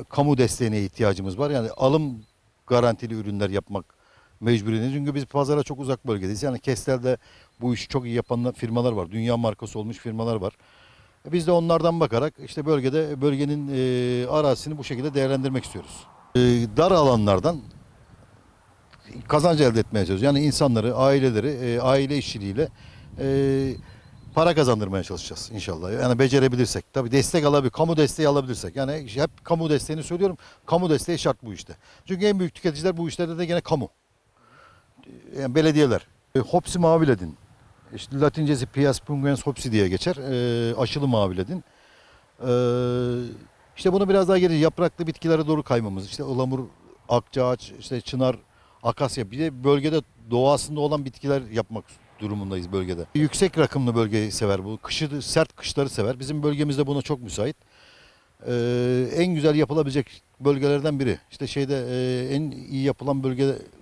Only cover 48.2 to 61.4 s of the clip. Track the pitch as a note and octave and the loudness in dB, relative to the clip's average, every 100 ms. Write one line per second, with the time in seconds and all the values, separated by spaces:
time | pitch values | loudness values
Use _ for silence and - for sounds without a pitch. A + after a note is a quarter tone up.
48.2 | C3 A#2+ _ _ _ _ A#2 - C3+ C#3 | 0 0 _ _ _ _ -4 0 -2 -2
49.2 | G2+ B2 D#3+ B2+ C3+ C#3+ D3+ D#3 - _ | -6 -4 -6 -2 2 2 2 -2 -4 _
50.2 | A2+ A#2+ C3+ C#3+ - D3+ C#3+ D3+ C3+ - | -2 2 4 2 -2 -4 -2 -2 -6 -8
51.2 | C#3+ C#3 A#2 A2 G#2 A2 - - _ - | -2 -2 -2 -6 -4 -6 -12 -20 _ -10
52.2 | G#2+ G#2 G2 F#2+ F2 G2 F#2 E2+ E2 D3 | -6 -6 -4 -6 -4 -4 -4 -6 -4 0
53.2 | D3+ - F#3+ D#3+ C#3 C#3 B2 A2+ A2 A2 | 0 2 0 2 0 0 0 0 2 0
54.2 | G#2+ - G#2 G2 G2 A2 - - D3+ C#3+ | -2 -2 -2 -2 -4 -10 -8 -6 -4 -6
55.2 | - E3 D#3 - - - C#3 - G#2+ B2+ | -2 0 0 -4 -6 -2 -2 -2 -4 -4
56.2 | C3+ D3+ D3+ C#3+ D3 C#3 C#3 C#3+ B2+ C#3 | -6 -2 -2 0 -2 0 -2 -2 -4 -6
57.2 | A2+ F#2 A#2+ - _ _ _ _ _ _ | -6 -4 -4 -6 _ _ _ _ _ _
58.2 | _ _ B2+ A#2+ A#2+ B2 B2 B2+ B2 C#3+ | _ _ -4 -2 0 0 0 0 0 0
59.2 | F#3 D#3+ D3+ D3+ D3 D3+ C#3+ C#3 - - | 0 2 2 4 2 2 0 -2 -4 -8
60.2 | _ - C3+ C#3 C#3+ C#3+ D3+ C#3 B2+ D#2+ | _ -2 0 2 2 2 0 0 0 -2
61.2 | _ - | _ -10